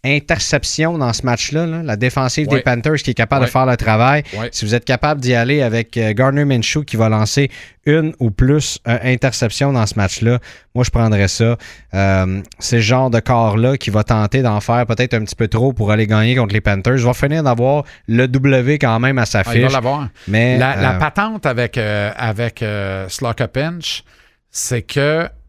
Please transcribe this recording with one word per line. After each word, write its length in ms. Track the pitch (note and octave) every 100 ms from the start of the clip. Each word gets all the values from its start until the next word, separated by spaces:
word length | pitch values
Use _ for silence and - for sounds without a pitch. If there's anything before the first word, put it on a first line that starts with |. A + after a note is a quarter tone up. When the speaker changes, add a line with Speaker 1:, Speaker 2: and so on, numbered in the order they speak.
| C3
Speaker 1:
interception 920 | C#3+ C#3+ E3 - C#3+ - - D#3+ E3+
dans 120 | C3
ce 120 | A2+ C3
match-là, 400 | A#2 - D3+ E3+
là. 160 | E3
La 140 | D#3+ G#2+
défensive 520 | B2+ C#3 C3 - D3
Speaker 2:
Ouais. 100 | C3
Speaker 1:
des 40 |
Panthers 360 | - A#2+ D3+ D3+
qui 120 | -
est 60 | A#2+
capable 260 | A2+ C#3
Speaker 2:
Ouais. 60 | A#2+
Speaker 1:
de 40 |
faire 140 | - C3
le 100 | A#2+
travail. 480 | A2 A2 B2+ D3 C#3+ G2+
Speaker 2:
Ouais. 120 | A#2
Speaker 1:
Si 120 | -
vous 120 | G#2+ A#2
êtes 100 | -
capable 340 | B2 D3+ D3
d'y 140 | B2+
aller 300 | A#2+ A#2 D3
avec, 340 | B2 A#2 A2+ A#2+
euh, 160 | A2
Gardner 320 | G#2 C3 C#3 C#3+
Minshew 380 | B2+ G#2+ D#3
qui 120 | C#3+ A2
va 140 | A2
lancer 400 | A2 G#2+ - C3+ - - _ -
une 260 | D#3 D#3 -
ou 100 | A2+
plus, 480 | G2+ C3 D3 - - A#2
euh, 120 | A#2
interceptions 680 | B2+ B2 C3+ - A#2+ - C#3
dans 140 | C3 G#2+
ce 80 | A2
match-là, 420 | G2 - A2+ A#2+ - - _ B2
moi, 80 |
je 80 | B2
prendrais 360 | B2 A2+ G#2 F#2+
ça. 300 | - A2+ A#2 - - - F#2+
Euh, 460 | G2 F#2+ F#2 F#2+ - -
c'est 160 | - A#2+
le 60 |
genre 260 | G#2+ B2+ C3
de 100 | A#2
corps-là 580 | - A#2+ A2 G#2 B2 C3+
qui 120 | -
va 140 | G#2
tenter 400 | - A2+ G#2 C3+
d'en 160 | B2 G#2
faire 240 | - A#2+ A#2+
peut-être 300 | A2+ B2 A#2
un 80 |
petit 120 | G#2+ -
peu 120 | A2
trop 260 | - C3
pour 180 | B2 G#2
aller 140 | G#2+ G#2+
gagner 300 | G#2+ A2 B2+
contre 180 | G#2+
les 80 | G#2
Panthers. 360 | G#2 G2 B2 C3
Il 40 | A#2+
va 80 | -
finir 260 | C#3+ D#3+
d'avoir 420 | C#3+ A#2 B2+ D3 - - -
le 200 | A2+ B2+
W 500 | C3 C#3 C3 B2 D3
quand 220 | B2+ A2+
même 180 | B2+ C3
à 80 | A2
sa 140 | G#2
Speaker 2:
Ah, 160 | F#2+ A#2
il 60 |
va 60 | C3
Speaker 1:
fiche. 40 |
Speaker 2:
l'avoir. 360 | C3+ A#2+ C#3+ C3 - -
Speaker 1:
Mais, 320 | G#2+ A#2+ B2
Speaker 2:
La, 160 | B2+ C3+
la 200 | C3+ F#2
Speaker 1:
euh, 40 |
Speaker 2:
patente 480 | D3+ - G#3+ G#3+ D3
avec, 320 | A#2+ A#2+ B2
euh, 320 | G#2+ G#2 G#2 -
avec, 460 | A#2 G#2 A#2+ -
euh, 480 | G#2+ G#2 G2 F#2+ F#2+
Slocopinch, 920 | - A#2+ A#2 A#2+ C3 D#3 F3 - - _ _ _ _ _
c'est 320 | - - B2
que 440 | - C#3+ C#3+ D#3+ E3+ -